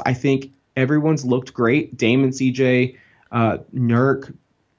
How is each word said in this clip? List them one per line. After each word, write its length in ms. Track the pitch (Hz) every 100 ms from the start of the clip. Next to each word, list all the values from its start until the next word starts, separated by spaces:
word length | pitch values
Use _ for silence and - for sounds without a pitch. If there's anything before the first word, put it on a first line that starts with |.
| -
I 80 |
think 380 | 127 143 135 135 _ _ 131
everyone's 480 | 131 151 151 151 127
looked 300 | 123 135 -
great. 420 | 117 147 - -
Dame 260 | 113 131
and 120 | 135 135
C 160 | 131
J, 460 | 127 131 127 123 - _ _ _
uh, 260 | 117 113 87 - 131
Nurk, 560 | 120 117 135 135 - - _ _ _